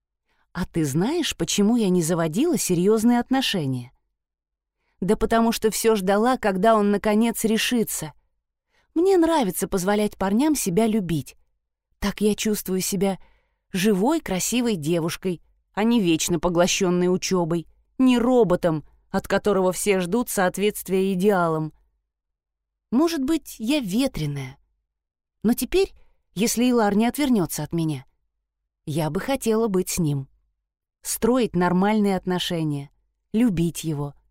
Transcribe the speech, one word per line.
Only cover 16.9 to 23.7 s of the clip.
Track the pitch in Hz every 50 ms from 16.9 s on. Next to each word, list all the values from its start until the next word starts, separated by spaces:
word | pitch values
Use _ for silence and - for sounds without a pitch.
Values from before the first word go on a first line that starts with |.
| 180 175 180 180 185
учёбой, | 185 - - 190 180 170 156 170 170 156 - _ _ _ _ _
не | - 262 254 247
роботом, | 240 220 254 254 247 220 175 180 - - 170 160 151 - - _ _ _ _
от | - 190 -
которого | - 196 196 - 208 196 190 185 185
все | 180 - - 208 190 190
ждут | 180 170 196 240 240 -
соответствия | - 208 180 180 - 190 202 214 196 - - - 190 190 190 196 196
идеалам. | 175 190 208 202 180 170 165 160 156 156 151 - _ _ _ _ _ _ _ _ _ _ _ _ _ _ _ _ _ _ _ _ _ _ _
Может | 220 254 330 330 330 294 262
быть, | 269 330 285 - - - -
я | 220 226